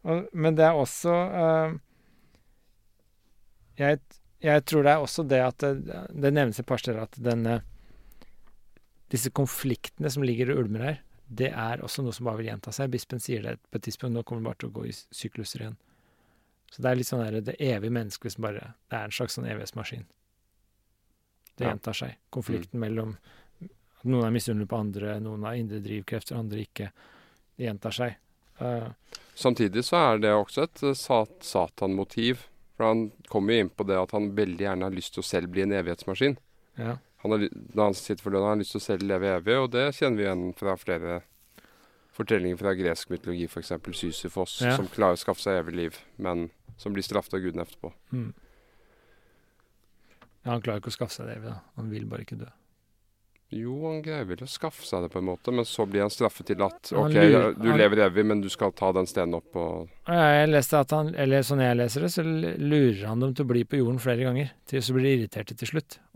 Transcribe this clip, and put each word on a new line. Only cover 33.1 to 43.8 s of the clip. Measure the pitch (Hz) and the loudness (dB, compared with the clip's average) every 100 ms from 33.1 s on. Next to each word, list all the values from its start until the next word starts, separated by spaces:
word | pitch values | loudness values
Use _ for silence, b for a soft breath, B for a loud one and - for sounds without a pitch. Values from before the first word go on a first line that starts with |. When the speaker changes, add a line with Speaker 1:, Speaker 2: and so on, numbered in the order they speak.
| - - | -8 -2
Speaker 2:
kommer | 110 101 | 0 4
jo | 117 | 4
inn | 95 | 2
på | - 98 | -2 0
det | 95 | 2
at | 92 | 2
han | 104 104 101 | 0 -2 0
veldig | 101 85 | -2 0
gjerne | 98 92 | -2 -2
har | 95 | -2
lyst | 92 - | -4 -8
til | - | -8
å | - | -2
selv | 92 87 | -2 -2
bli | 90 | 0
en | 98 | 0
evighetsmaskin. | 101 87 87 - 95 139 139 _ _ _ - | 0 -2 -4 -6 0 0 0 _ _ _ -10
Speaker 1:
Ja. | 113 127 _ _ | -8 -8 _ _
Speaker 2:
Han | - | -2
har | 107 | 0
ly-, | 101 - - | 0 -6 -6
når | 104 | 2
han | 107 | 2
sitter | 98 - 98 | 2 -4 -6
for | 104 | -2
døden, | 98 | 0
har | 101 107 | 2 0
han | |
lyst | 98 | -2
til | 104 | -6
å | |
selv | - 98 98 | -4 -2 0
leve | 95 98 92 | 0 0 0
evig, | 87 127 | 2 2
og | 131 | 2
det | 123 139 | 0 -2
kjenner | 143 143 110 | 0 0 0
vi | |
igjen | 101 92 90 87 | 0 -2 -4 -4
fra | 101 92 | -4 -4
flere | - 85 85 87 - _ _ b b b b b b | -2 -4 -4 -8 -8 _ _ b b b b b b
fortellinger | - 113 107 90 90 | -8 0 2 2 0
fra | 98 | 0
gresk | 95 90 82 - | 0 0 -2 -4
mytologi, | 90 - 90 85 | -8 -6 -4 -4
for | - | -8
eksempel | 82 82 | -8 -8